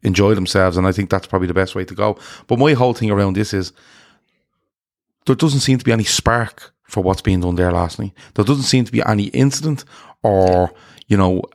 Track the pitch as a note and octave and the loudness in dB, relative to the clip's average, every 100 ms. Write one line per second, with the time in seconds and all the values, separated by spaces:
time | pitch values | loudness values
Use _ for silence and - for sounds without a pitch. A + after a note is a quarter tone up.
0 | - G2 G2+ G#2 F#2 G2+ F#2 F2 F#2 F#2+ | -4 0 2 2 0 0 2 2 0 0
1 | G2 G2 - F#2+ F2+ F2 F#2 F#2 F2 F#2 | -2 -4 -4 -4 -2 -2 -2 -4 -10 -4
2 | G#2+ G2+ - - - A#2+ D3 C3+ B2+ A#2 | -2 -4 -10 -16 -4 2 2 4 2 0
3 | A2 G2+ G2 F#2+ G#2 G2 F2+ _ _ - | -2 0 0 -2 -4 -4 -6 _ _ -20
4 | _ _ _ _ _ _ _ _ _ _ | _ _ _ _ _ _ _ _ _ _
5 | _ _ - C3 E3 C#3 C3 C3 A#2 A2+ | _ _ -2 0 2 0 0 0 0 0
6 | G#2+ - - A#2 A2+ - - _ _ - | 0 -2 0 0 -2 -10 -20 _ _ -4
7 | F#2 F#2+ - F#2 F2+ F2 F2+ F2 F2 - | 0 0 0 0 0 0 0 0 -2 -4
8 | G2+ - - - G#2 C#3 C3 C3 A#2 A#2 | -10 -12 -12 -4 0 0 0 0 0 -2
9 | - G#2+ G2+ - C#3 C3+ D#3 C#3 - - | 0 0 -2 0 0 0 -6 -6 -10 -20
10 | - - A2 G2 F#2 F2+ F2+ - - - | -20 -6 0 2 4 4 0 -4 -20 -16
11 | - G2+ F#2 F#2 - | -2 2 2 0 -4